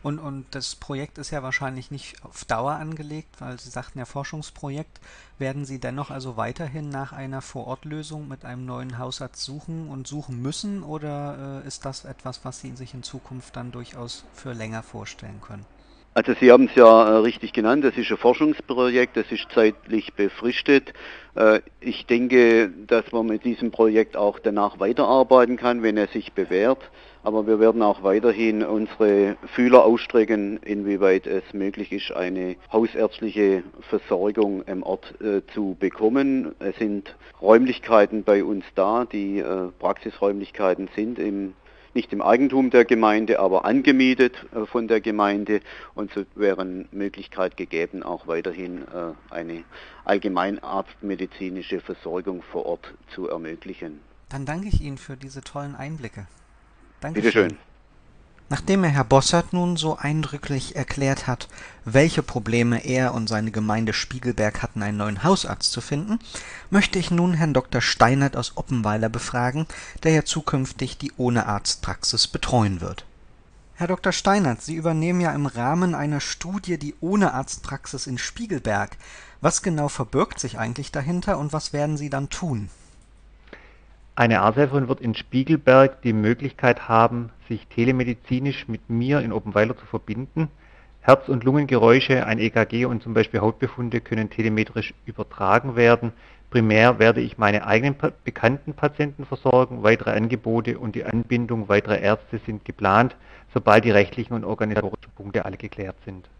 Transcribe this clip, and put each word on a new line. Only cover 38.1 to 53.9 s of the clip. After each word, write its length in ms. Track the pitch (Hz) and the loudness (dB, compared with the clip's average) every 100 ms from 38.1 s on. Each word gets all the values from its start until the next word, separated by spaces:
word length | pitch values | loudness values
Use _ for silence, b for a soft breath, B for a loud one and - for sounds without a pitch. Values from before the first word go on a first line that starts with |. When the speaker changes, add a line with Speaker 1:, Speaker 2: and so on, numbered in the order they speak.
| 110 | 2
Speaker 2:
bei 220 | 98 101 | 2 4
uns 200 | 85 101 - - | 2 -4 -6 -2
da, 280 | 95 117 120 | 0 -2 -4
die, 340 | 107 98 98 | -6 -4 -4
äh, 320 | 67 95 92 - | -4 -6 -6 -4
Praxisräumlichkeiten 1080 | 92 98 113 - 101 101 98 - 98 90 95 | -4 -4 -8 -2 -2 -2 -8 -2 0 0 -4
sind 240 | - 110 123 | -6 -6 -4
im, 360 | 104 98 95 95 b b b | -4 -4 -8 -12 b b b
nicht 180 | 123 - | -6 -4
im 100 | 104 | -2
Eigentum 480 | 98 120 135 135 127 | 4 4 4 2 4
der 140 | 120 | 4
Gemeinde, 560 | 117 117 110 107 107 - | 6 4 4 2 2 2
aber 240 | 95 92 | 2 2
angemietet, 720 | 95 131 135 135 131 127 123 - - | 2 2 4 4 4 4 2 0 -12
äh, 100 | 113 | -8
von 220 | 107 120 113 | -4 -4 0
der 140 | 113 | 0
Gemeinde. 640 | 110 104 101 101 104 104 B B B - | 0 0 0 0 -2 -2 B B B -10
Und 160 | 101 | -8
so 100 | 104 95 - | -8 -10 -2
wäre 240 | 104 92 | 0 0
eine 240 | 92 92 - | -6 -10 -12
Möglichkeit 640 | 98 101 - - - 92 - | -8 -8 -8 -14 -6 -6 -4
gegeben, 480 | 90 82 87 95 | -6 -4 -4 -6
auch 240 | - 87 82 | -10 -10 -6
weiterhin, 540 | 82 92 85 90 87 | -6 -6 -10 -12 -12
äh, 520 | 67 87 85 80 - | -12 -12 -12 -14 -14
eine 300 | - 82 82 - B B B | -14 -12 -14 -16 B B B
allgemeinarztmedizinische 1800 | - 101 101 90 95 104 - 98 - - 101 92 92 - 95 92 85 92 | -2 -2 0 -2 -2 -4 -6 -8 -8 -12 -10 -8 -10 -10 -10 -10 -8 -10
Versorgung 640 | - 92 85 87 92 90 - | -10 -12 -8 -8 -6 -10 -8
vor 140 | - - | -8 -6
Ort 280 | 85 - - - | -8 -10 -20 -18
zu 160 | - 90 | -10 -8
ermöglichen. 720 | 82 80 82 - 90 82 | -8 -10 -12 -14 -14 -14